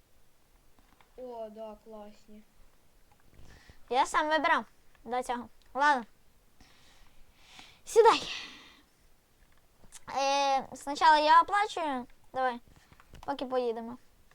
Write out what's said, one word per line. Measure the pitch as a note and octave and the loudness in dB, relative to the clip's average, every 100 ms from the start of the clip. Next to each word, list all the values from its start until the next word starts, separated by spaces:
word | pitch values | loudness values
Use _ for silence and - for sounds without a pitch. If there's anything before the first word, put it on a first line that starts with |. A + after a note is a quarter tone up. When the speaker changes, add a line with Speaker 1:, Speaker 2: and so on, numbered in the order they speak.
| - - - _ _ _ - - - _ _ - | -20 -20 -20 _ _ _ -20 -20 -20 _ _ -18
Speaker 1:
О, | B3+ A#3 A3 | -16 -12 -14
да, | G#3+ A3 G#3 | -14 -16 -16
класні. | A3 G#3+ G#3 G#3 - G#3+ G#3+ - - _ - - - _ - - - - - - - | -18 -18 -18 -20 -20 -20 -20 -20 -20 _ -20 -20 -20 _ -20 -20 -20 -20 -20 -20 -4
Speaker 2:
Я | B3 - | -2 0
сам | F4 D4+ | 0 0
вибирав | D#4 D#4+ D4 A3 - - - | 0 2 0 -2 -16 -20 -20
до | A3+ B3 | -8 -6
цього. | B3+ A#3+ A3+ - - | -6 -6 -8 -18 -10
Ладно. | B3+ D4 C4 G#3+ - - _ _ - - - - - - - - - - - - - - | 0 2 2 -2 -18 -20 _ _ -20 -20 -20 -20 -20 -20 -20 -20 -20 -20 -20 -20 -20 0
Сідай. | A4+ A4 - - - - - - - _ _ _ _ _ _ _ _ _ _ - - - B3+ | 6 8 6 0 -12 -14 -18 -20 -20 _ _ _ _ _ _ _ _ _ _ -20 -20 -10 -2
Е, | C4+ C#4 C#4 C4+ - - | 0 2 2 0 -4 -12
спочатку | - C#4+ E4 D4+ | -8 2 6 6
я | D4+ E4 | 8 6
оплачую. | E4 G4+ G#4+ - D#4 C4 A#3+ - - | 6 2 -2 -4 -4 -4 -8 -18 -12
Давай. | B3+ B3+ A#3+ - - - - - - - | -4 -4 -4 -12 -20 -20 -20 -20 -16 -10
Поки | C#4 B3+ | -8 -4
поїдемо. | B3+ B3 A3+ A#3 B3 - _ - | -4 -2 -4 -8 -16 -20 _ -20